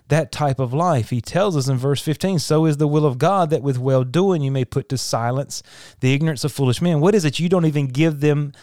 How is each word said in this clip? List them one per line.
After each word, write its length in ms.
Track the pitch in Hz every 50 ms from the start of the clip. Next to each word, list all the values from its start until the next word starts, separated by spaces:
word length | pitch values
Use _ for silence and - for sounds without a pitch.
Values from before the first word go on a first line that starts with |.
| _ -
that 240 | 147 156 151 -
type 260 | - - 151 143 135 -
of 160 | 135 117 127
life. 360 | 151 170 180 160 123 104 -
He 100 | 123 120
tells 380 | - - - 170 202 208 170 143
us 100 | 123 135
in 80 | 135
verse 260 | 123 127 139 143 131
fifteen, 380 | - 156 147 - - 190 190 156
"So 260 | - - 156 156 160
is 120 | 160 147 143
the 100 | 156 147
will 180 | 147 156 151
of 120 | 147 120 123
God 320 | 147 170 196 196 175 151
that 120 | 160 135
with 160 | 120 143 131 123
well-doing 640 | 123 135 135 131 127 123 123 165 190 196 185 156
you 100 | 139 135
may 120 | 135 135 139
put 240 | - - 147 - -
to 100 | 135 127
silence 640 | - - - 117 117 120 127 135 143 - - - - - - - - - - -
the 140 | - 131 135
ignorance 320 | 139 160 160 151 117 -
of 80 | 147 -
foolish 280 | - 139 127 120 -
men." 200 | 170 175 165 147
What 120 | 147 190 208
is 120 | 208 160
it? 160 | 151 - -
You 80 | 165 175
don't 160 | 175 180 165
even 220 | 160 143 147 143 131
give 340 | 123 135 160 165 151 139
them 320 | 143 151 147 147 147 143 - -